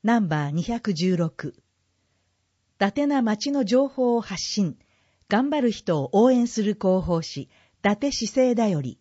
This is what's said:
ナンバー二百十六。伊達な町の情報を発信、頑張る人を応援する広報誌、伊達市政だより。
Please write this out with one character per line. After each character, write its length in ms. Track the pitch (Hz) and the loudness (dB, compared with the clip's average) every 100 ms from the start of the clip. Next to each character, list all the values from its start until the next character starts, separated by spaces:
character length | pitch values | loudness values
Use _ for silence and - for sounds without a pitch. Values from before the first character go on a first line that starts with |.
ナ 180 | 208 233 | 2 2
ン 100 | 190 | 2
バ 180 | 151 143 | -2 -2
ー 20 | |
二 120 | 151 | -2
百 300 | 175 240 220 | -4 -4 -4
十 240 | 165 185 180 | -2 0 0
六。 320 | 165 - 135 | -2 -4 -14
伊 120 | - _ _ _ _ _ _ _ _ _ _ _ _ | -14 _ _ _ _ _ _ _ _ _ _ _ _
達 280 | 196 202 285 | -2 0 0
な 160 | 277 | 2
町 300 | 226 214 285 | 0 -2 -2
の 140 | 285 208 | -2 2
情 240 | 247 269 | 2 0
報 260 | - 247 233 | 0 0 0
を 60 | |
発 200 | 214 185 | -2 -10
信、 360 | - - 180 131 _ _ _ _ _ | -6 -2 -2 -4 _ _ _ _ _
頑 220 | 208 269 | 0 0
張 100 | 294 | 0
る 120 | 247 | 0
人 300 | 208 - 160 | -2 -2 -2
を 80 | 135 | 0
応 180 | 196 240 | 4 4
援 160 | 254 240 | 4 2
す 160 | - | 0
る 120 | 208 208 | -2 0
広 300 | 190 185 165 | 0 0 0
報 160 | 165 | -4
誌、 200 | 160 - | -4 -12
伊 80 | - _ _ _ | -14 _ _ _
達 320 | 202 208 285 | -2 0 -2
市 120 | - 220 | -4 -4
政 280 | - 254 233 | 2 2 2
だ 140 | 220 | 2
よ 120 | 165 | 0
り。 160 | 131 - | -4 -10